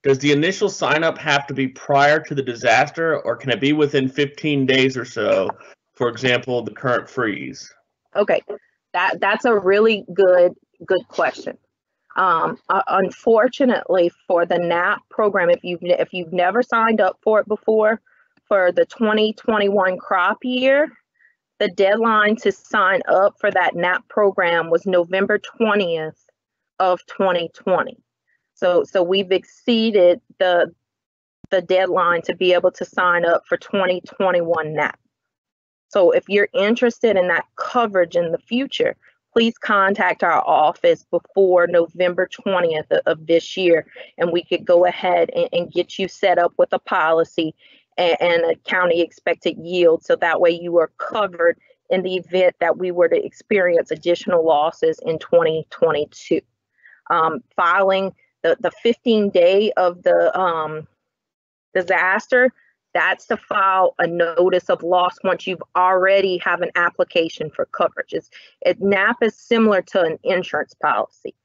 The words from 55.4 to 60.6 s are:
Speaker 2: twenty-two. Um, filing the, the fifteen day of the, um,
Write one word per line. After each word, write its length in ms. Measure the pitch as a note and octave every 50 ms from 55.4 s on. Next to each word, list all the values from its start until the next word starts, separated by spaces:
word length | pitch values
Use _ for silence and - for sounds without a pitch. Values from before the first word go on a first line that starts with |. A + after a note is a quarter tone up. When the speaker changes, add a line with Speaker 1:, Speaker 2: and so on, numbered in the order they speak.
| E3 D#3+ D#3+ D#3+ D3+ _
Speaker 2:
twenty-two. 720 | - - - E3 D#3 C#3+ D3+ - - - - - E3+ - _ _ _ _ _ _ _ _ _ - _ _ _ -
Um, 320 | E3+ E3+ D#3+ D#3+ D#3 C3 _ _ _
filing 560 | - F3+ E3+ F3+ G3 G3 G3 F#3+ F#3+ G3 F#3+ - _ _ _ _ _
the, 140 | - E3 - -
the 100 | - E3+ - -
fifteen 460 | - A#3 A#3 _ _ B3+ A3+ G#3+ G#3 G3+
day 420 | - F#3 E3+ F3+ G3 G3 G#3+ G#3 -
of 260 | - F#3 F3+ F3 F3
the, 320 | - F3+ F3 E3+ E3+ E3 - F3+
um, 500 | F#3 F3 E3 E3